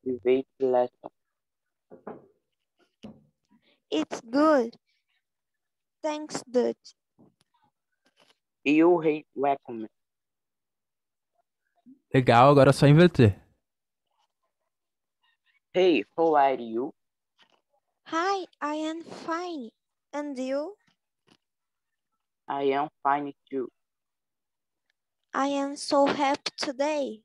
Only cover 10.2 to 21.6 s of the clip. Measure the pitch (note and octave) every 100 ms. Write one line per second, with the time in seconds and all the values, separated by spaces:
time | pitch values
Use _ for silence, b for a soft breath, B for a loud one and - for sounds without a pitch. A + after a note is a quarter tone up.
10.2 | _ _ _ _ _ _ _ _ _ _
11.2 | _ _ _ _ _ _ _ - _ C3+
12.2 | B2 A#2 C3+ C#3+ B2 - C#3+ D3+ F3+ -
13.2 | A2 - _ _ _ _ _ _ _ _
14.2 | _ _ _ _ _ _ _ _ _ _
15.2 | _ _ _ _ _ F#3 F#3 C3+ - -
16.2 | E3 D3+ C#3 C3 A#2 A2+ C#3+ _ _ _
17.2 | _ _ _ _ _ _ _ _ - D#4+
18.2 | F#4 G4 E4+ _ D4 D4+ D#4 E4 - -
19.2 | - E4 F4+ D#4+ A3+ _ _ _ _ C#4+
20.2 | D4 B3+ C4 C4+ D#4 G#4 _ _ _ _
21.2 | _ _ _ _